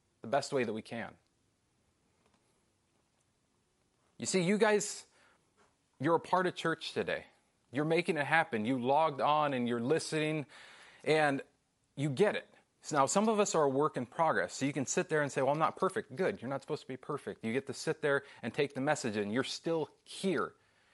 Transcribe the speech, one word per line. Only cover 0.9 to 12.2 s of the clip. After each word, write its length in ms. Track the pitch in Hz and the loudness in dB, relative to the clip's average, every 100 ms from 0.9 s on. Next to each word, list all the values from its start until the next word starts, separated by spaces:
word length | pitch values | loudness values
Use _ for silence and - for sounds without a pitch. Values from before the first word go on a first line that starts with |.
| 117 92 - _ _ _ _ _ _ _ _ _ _ _ _ _ _ _ _ _ _ _ _ _ _ _ _ _ _ _ _ _ - | -10 -10 -14 _ _ _ _ _ _ _ _ _ _ _ _ _ _ _ _ _ _ _ _ _ _ _ _ _ _ _ _ _ -10
You 100 | - | -2
see, 160 | 190 | 0
you 160 | 170 208 | 2 4
guys, 480 | 214 208 - - - _ _ _ _ _ _ _ _ - | 4 4 0 -8 -16 _ _ _ _ _ _ _ _ -4
you're 160 | 139 | 2
a 60 | 165 | 2
part 260 | - 185 185 | 2 2 2
of 80 | |
church 380 | - 165 156 - | 0 -4 -4 -4
today. 320 | - 90 78 - _ _ _ _ | -4 -2 -2 -6 _ _ _ _
You're 140 | 127 156 | -4 0
making 320 | 165 175 160 | 2 2 0
it 80 | 139 | 0
happen. 400 | 160 156 113 107 | 0 0 -2 -2
You 120 | 131 | -2
logged 440 | 123 143 160 135 | 2 2 2 0
on 320 | 123 151 147 | 0 2 2
and 120 | 131 120 | 0 -2
you're 140 | 120 | -2
listening, 640 | 120 160 - 156 156 156 135 - - - - - | 0 0 0 -2 -2 -4 -6 -14 -20 -20 -20 -8
and 360 | - 156 147 135 - _ _ _ _ - | 0 2 2 0 -6 _ _ _ _ -6
you 140 | 147 | -2
get 260 | 131 | 2